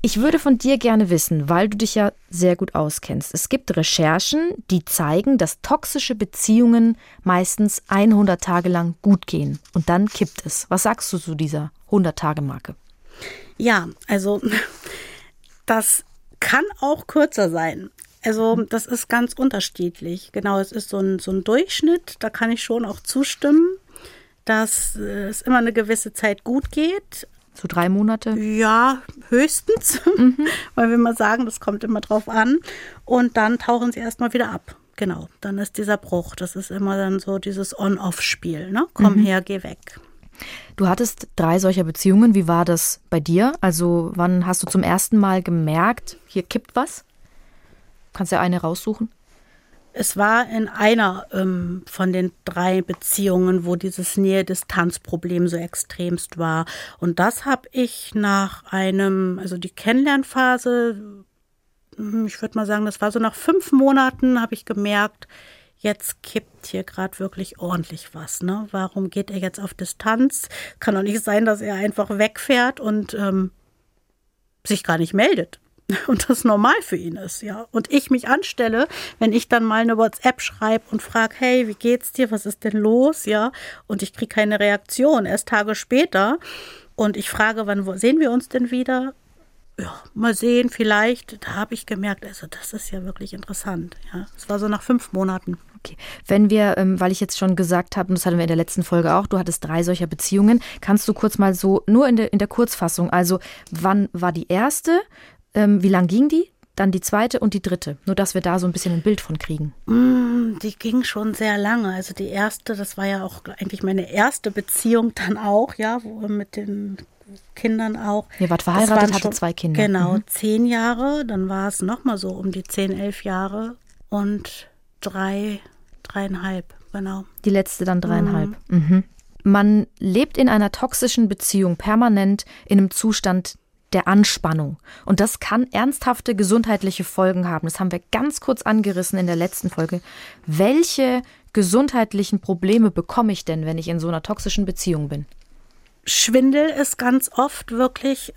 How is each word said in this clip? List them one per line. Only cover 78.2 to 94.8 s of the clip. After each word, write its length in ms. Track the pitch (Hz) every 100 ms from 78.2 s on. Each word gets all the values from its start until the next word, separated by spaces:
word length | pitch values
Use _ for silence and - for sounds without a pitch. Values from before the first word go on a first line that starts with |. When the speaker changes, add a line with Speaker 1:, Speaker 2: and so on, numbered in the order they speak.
| 240
Speaker 2:
anstelle, 580 | 277 392 - 233 220 294 - - -
wenn 140 | 226
ich 160 | 220 -
dann 160 | 240
mal 160 | 226 220
eine 160 | 233 226
WhatsApp 440 | 226 - 254 247
schreibe 440 | - - 214 226 _
und 100 | 220
frag, 320 | - 233 226 -
"Hey, 260 | 254 254 233
wie 80 |
geht's 380 | 202 233 247 -
dir? 180 | - 254
Was 160 | 214 202
ist 160 | -
denn 140 | 220 214
los?", 480 | 208 233 269 320 -
ja. 240 | 214 226 - - - _
Und 120 | 202
ich 100 | 196
krieg 180 | - 226
keine 300 | - 208 214
Reaktion, 640 | 202 202 - - 269 294 190
erst 220 | 196 -
Tage 260 | 214 208
später. 640 | 214 - 247 240 190 196 320 - - - - -
Und 220 | - 214 208
ich 120 | -
frage, 380 | - 214 220 208
"Wann 200 | 202 190
wo-, 100 | 190
sehen 240 | 226 311
wir 100 | 294
uns 180 | 247 -
denn 220 | 262 240
wieder?" 440 | 247 254 254 262 - _ _ _ _ _ -
"Ja, 120 | - - -
mal 180 | - 233
sehen, 340 | 214 233 240 247
vielleicht." 760 | - 220 208 220 240 - 208
Da 120 | - 196
hab 160 | 214
ich 140 | 233 -
gemerkt, 380 | 196 202 196
also 220 | 202 196 156
das 240 | - -
ist 200 | 214 -
ja 100 | 190
wirklich 280 | 185 190 202
interessant, 640 | 190 - 196 - 175 170 - -
ja. 120 | 180 196 -
Es 120 | -
war 120 | 208
so 80 | 208
nach 140 | 208